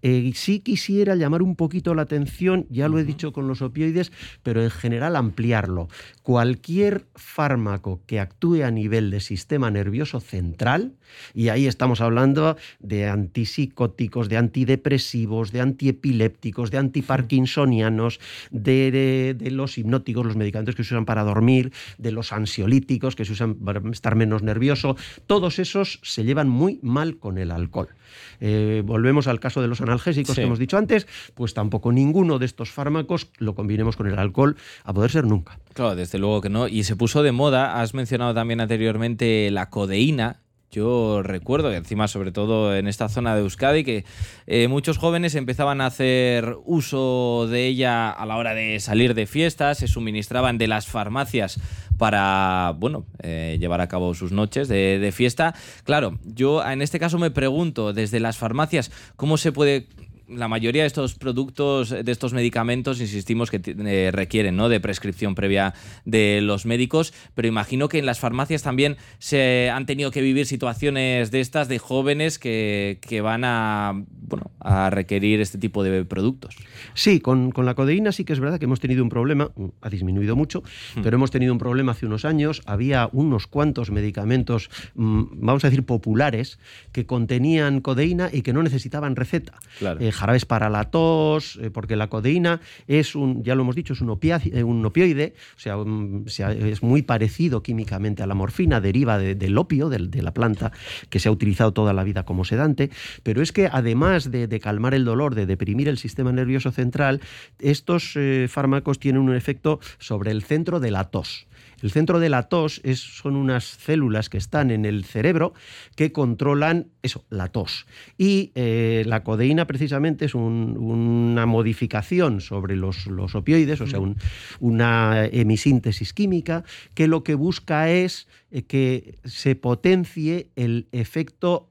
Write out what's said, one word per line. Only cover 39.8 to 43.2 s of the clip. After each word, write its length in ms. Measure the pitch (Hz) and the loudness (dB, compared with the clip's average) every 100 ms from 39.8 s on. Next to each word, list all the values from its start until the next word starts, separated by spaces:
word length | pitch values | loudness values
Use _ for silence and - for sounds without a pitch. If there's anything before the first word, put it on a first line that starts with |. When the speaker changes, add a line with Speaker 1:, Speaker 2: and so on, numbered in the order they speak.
| 98 98 139 143 113 - _ _ _ | -2 2 4 2 -2 -6 _ _ _
Speaker 2:
Yo 520 | - 110 123 110 104 | -4 0 2 2 0
recuerdo 480 | 95 95 87 139 147 | -2 -6 -2 0 0
que 60 | 92 | -2
encima, 320 | 82 107 107 | -4 -2 -2
sobre 240 | 101 95 | -2 -6
todo 420 | 92 104 110 104 | -2 0 2 2
en 140 | 98 101 | 0 -2
esta 200 | 98 110 | -2 -4
zona 260 | 107 | -2